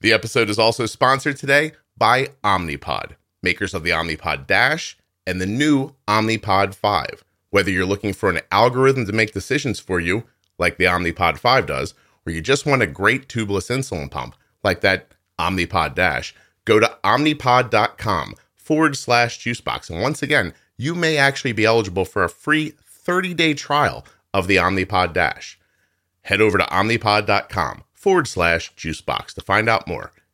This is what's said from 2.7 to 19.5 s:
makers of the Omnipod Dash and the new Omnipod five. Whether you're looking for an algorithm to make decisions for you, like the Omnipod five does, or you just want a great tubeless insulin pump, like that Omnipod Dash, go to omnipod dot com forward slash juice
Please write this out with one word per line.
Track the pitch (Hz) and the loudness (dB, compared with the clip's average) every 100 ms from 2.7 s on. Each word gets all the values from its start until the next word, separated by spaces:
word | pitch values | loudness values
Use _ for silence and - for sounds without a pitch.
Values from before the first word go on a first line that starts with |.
| 69 - 53 - - _ _ | -8 -6 -8 -8 -16 _ _
makers | 92 87 95 | -2 -2 -2
of | 95 | -4
the | 85 | -2
Omnipod | 82 82 78 82 71 69 | -2 -2 -4 -4 -6 0
Dash | 95 127 165 - - _ _ - | 2 2 0 -8 -16 _ _ -8
and | 92 | -4
the | 95 | -4
new | 117 151 139 135 _ - | -2 2 2 0 _ 0
Omnipod | 107 110 110 - 98 98 98 | 0 2 -2 0 2 2 0
five. | 104 92 57 - _ _ _ | 0 0 -2 -10 _ _ _
Whether | 101 90 | 0 2
you're | 92 92 | 0 0
looking | 98 104 | -2 -4
for | 95 98 | -2 0
an | 85 - | -2 0
algorithm | 98 120 127 131 135 101 | 2 4 4 2 2 0
to | |
make | 110 110 | 0 -2
decisions | 98 - 139 147 131 | -2 -4 -4 -2 -6
for | - 92 | -4 -4
you, | 85 104 - _ _ - | 0 -2 -4 _ _ -2
like | 87 - | -2 2
the | 92 | 2
Omnipod | 90 85 82 85 71 | 2 0 0 0 0
five | 120 131 76 | 2 2 0
does, | 67 - - _ _ - | -4 -6 -10 _ _ -8
or | |
you | 80 | -6
just | 80 147 151 | 0 0 2
want | 135 | 0
a | 98 | 0
great | 71 101 127 - | 0 0 0 -4
tubeless | 117 104 98 - | -6 -2 -2 -2
insulin | 127 131 85 69 | -6 -4 -8 -8
pump, | 67 62 - _ _ | -8 -10 -14 _ _
like | 104 90 | -2 0
that | - 95 - _ _ - | 0 0 -4 _ _ -6
Omnipod | 85 95 85 92 76 67 | -2 -2 -2 0 -2 0
Dash, | 90 64 - - _ _ - | 0 0 -6 -16 _ _ 2
go | 107 | 4
to | 117 - | 4 0
omnipod | 98 123 151 147 131 123 120 | 0 2 2 0 2 2 2
dot | 107 113 - | 2 0 -2
com | 117 90 52 - _ _ | -4 -2 -4 -12 _ _
forward | - 156 156 135 | -4 0 0 -2
slash | - 120 120 - | 0 2 0 -2
juice | 120 | -8